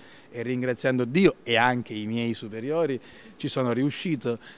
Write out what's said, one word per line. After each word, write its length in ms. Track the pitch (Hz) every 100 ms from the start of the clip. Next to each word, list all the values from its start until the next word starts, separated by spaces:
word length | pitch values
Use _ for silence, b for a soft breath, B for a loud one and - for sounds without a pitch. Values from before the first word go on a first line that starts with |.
| B B B
e 140 | 123
ringraziando 640 | 117 123 127 120 135 127
Dio 320 | 120 160 175 -
e 100 | 123
anche 400 | 113 123 123 113
i 100 | 107
miei 300 | 107 117 117
superiori 640 | 107 110 110 131 160 151 127 B B B -
ci 100 | 143
sono 240 | 139 127
riuscito, 680 | 117 143 - 180 139 120 117 B